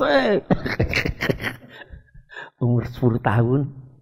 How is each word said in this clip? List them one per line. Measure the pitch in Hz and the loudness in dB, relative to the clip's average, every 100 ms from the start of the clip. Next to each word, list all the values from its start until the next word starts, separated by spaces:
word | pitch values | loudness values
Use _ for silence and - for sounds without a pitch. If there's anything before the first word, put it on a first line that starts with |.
Eh. | 269 277 240 196 - - - - - - - - - - - | 2 2 2 0 0 -2 -2 -2 -2 -2 -4 -2 -4 -4 -8
<laughs> | - - - - - - - - - - _ | -10 -16 -20 -20 -20 -20 -20 -20 -18 -18 _
Umur | 120 123 - | 0 0 -2
sepuluh | - 123 113 | 0 2 2
tahun | - 107 117 135 139 - - - | 2 2 4 2 -2 -8 -20 -20